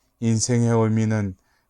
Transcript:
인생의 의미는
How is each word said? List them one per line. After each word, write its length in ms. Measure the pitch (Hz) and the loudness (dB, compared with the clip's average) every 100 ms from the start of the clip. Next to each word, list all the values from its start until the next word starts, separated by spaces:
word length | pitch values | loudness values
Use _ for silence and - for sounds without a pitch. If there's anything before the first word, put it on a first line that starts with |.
| _ - | _ -6
인생의 500 | 113 113 110 120 117 | -2 0 0 0 2
의미는 640 | 117 110 110 110 110 101 92 _ _ _ | 2 2 0 0 -2 -4 -8 _ _ _